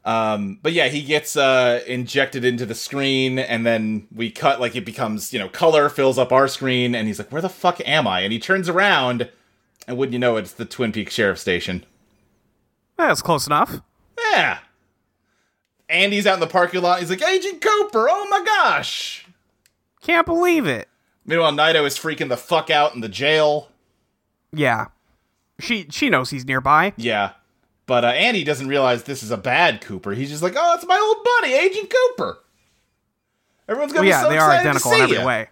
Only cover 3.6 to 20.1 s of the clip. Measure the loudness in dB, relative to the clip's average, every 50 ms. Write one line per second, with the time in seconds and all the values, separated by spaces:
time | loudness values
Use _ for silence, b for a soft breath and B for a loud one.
3.6 | 0 0 0 0 0 -2 -4 -6 -8 _ -10 -8 -8 -8 -8 0 0 2 2 2
4.6 | -2 -4 -4 -6 -10 -10 -6 -6 -4 -4 -4 -6 -8 -8 -6 -6 -6 -6 -4 2
5.6 | 4 4 6 6 2 2 0 2 2 2 2 2 0 2 4 4 4 2 0 -4
6.6 | -4 -2 0 0 0 0 -2 -2 -4 -4 -6 -8 -10 -8 -8 -6 -6 -6 -8 0
7.6 | 0 0 0 0 -4 0 0 0 2 0 0 0 -2 -2 -4 -6 -2 -2 -2 -2
8.6 | 0 -2 0 2 2 2 2 2 2 0 -2 -2 -4 -6 b b b b b b
9.6 | b _ _ _ -12 -10 -4 -4 -4 -2 -2 0 0 2 2 0 -4 -6 -12 -12
10.6 | -12 -12 -6 -4 -4 -4 -2 -6 -6 -6 -2 0 0 0 0 -2 -2 -2 -2 -2
11.6 | -2 -6 -8 -8 -10 _ _ _ _ _ _ _ _ _ _ _ _ _ _ _
12.6 | _ _ _ _ _ _ _ -2 0 0 0 0 0 -2 -2 -2 0 0 0 0
13.6 | 0 -2 -4 -14 _ _ _ _ _ _ _ -6 -2 0 2 2 2 0 -2 -6
14.6 | -12 _ _ _ _ _ _ _ _ _ _ _ _ _ _ _ _ _ _ _
15.6 | _ _ _ _ _ -2 0 0 2 2 0 2 2 2 2 2 0 0 2 2
16.6 | 2 2 0 0 2 2 0 0 0 -6 -4 -2 0 0 0 0 0 -4 -8 -2
17.6 | 0 2 2 2 0 0 0 0 2 2 2 0 0 -2 -2 0 2 0 2 2
18.6 | 4 2 2 0 -2 -6 -8 -8 -8 -10 -12 -14 -18 _ _ _ _ _ _ _
19.6 | _ _ _ _ _ _ _ _ -4 0